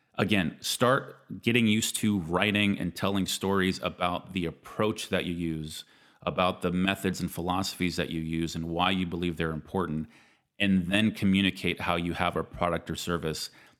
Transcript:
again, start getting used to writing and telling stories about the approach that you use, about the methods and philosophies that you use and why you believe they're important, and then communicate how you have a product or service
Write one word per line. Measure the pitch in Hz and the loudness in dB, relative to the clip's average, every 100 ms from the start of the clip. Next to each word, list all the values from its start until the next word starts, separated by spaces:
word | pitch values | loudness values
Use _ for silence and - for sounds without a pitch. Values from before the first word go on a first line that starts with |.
| _ - | _ -2
again, | 101 101 80 - | 2 4 2 -2
start | - - 123 135 - - - 98 | -6 2 4 4 0 -12 -14 -4
getting | 117 120 113 | 2 4 4
used | 104 - - | 4 0 0
to | 110 104 | 2 2
writing | 80 90 104 101 101 98 | 2 0 2 2 2 0
and | 90 | -4
telling | - 98 101 92 | -2 -2 0 -2
stories | - 98 98 92 92 | -2 0 2 0 0
about | 90 - 90 87 - | -6 -4 -4 -4 -6
the | 92 82 | -4 -4
approach | - - - 107 107 - | -6 -8 -2 -2 -2 -4
that | 92 76 | -2 -2
you | |
use, | 85 82 78 78 - - _ _ _ | -4 -4 -4 -6 -12 -16 _ _ _
about | 87 80 90 95 | -4 2 0 0
the | 92 | -2
methods | 90 95 98 95 90 | 0 0 0 -2 -2
and | 92 | -4
philosophies | - 87 90 98 - 90 85 | -4 -2 -2 -2 -2 -2 -2
that | 76 | -4
you | 80 | -4
use | 80 82 82 | -4 -2 -4
and | 85 | -4
why | 82 82 90 | -4 0 2
you | 95 | 2
believe | 87 87 87 80 | -2 -2 -2 0
they're | 82 | -2
important, | 78 - 95 85 78 78 - _ _ _ - | -4 -4 -2 -2 -2 -6 -12 _ _ _ -2
and | 101 95 85 | 2 4 4
then | 101 107 | 4 4
communicate | 104 101 95 98 - 87 82 | 2 4 4 4 0 -2 -2
how | - 87 | 0 0
you | 85 | 0
have | 82 87 87 | 0 0 0
a | |
product | 82 - 87 82 - | -4 -2 0 0 -2
or | |
service | 78 - 85 78 - - - - | -6 -2 -2 -2 -4 -8 -14 -20